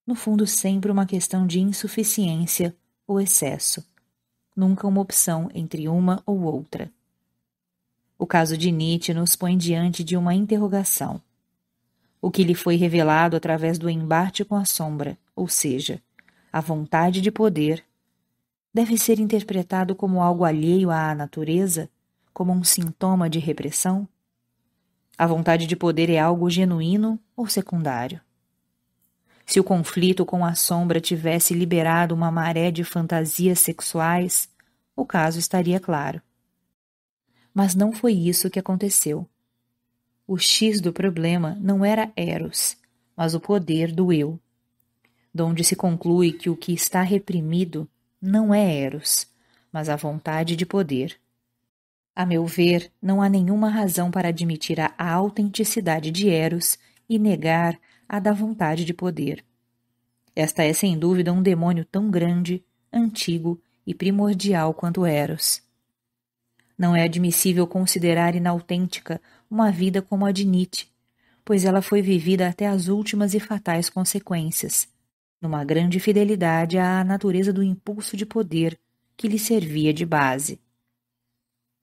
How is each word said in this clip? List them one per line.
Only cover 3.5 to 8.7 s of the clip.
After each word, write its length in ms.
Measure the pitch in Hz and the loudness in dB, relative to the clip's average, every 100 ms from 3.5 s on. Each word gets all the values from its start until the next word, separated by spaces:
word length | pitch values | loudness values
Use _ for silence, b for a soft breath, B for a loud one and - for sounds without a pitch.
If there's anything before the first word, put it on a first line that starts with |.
| - - - - _ _ _ _ _ _ 196 | -4 -6 -6 -10 _ _ _ _ _ _ 0
Nunca 320 | 190 190 202 | 2 2 0
uma 120 | 196 | 0
opção 480 | 190 - - 160 170 | 0 0 0 -2 -4
entre 320 | - 160 160 156 | -8 -8 -6 -2
uma 340 | 175 180 185 - | 2 2 0 -2
ou 160 | 196 | -2
outra. 480 | 165 - 156 - - _ _ _ _ _ _ _ _ _ _ _ _ - | -2 -4 -8 -12 -12 _ _ _ _ _ _ _ _ _ _ _ _ -10
O 80 | 175 | 0
caso 320 | 175 160 160 | 2 2 0
de 140 | 175 | 0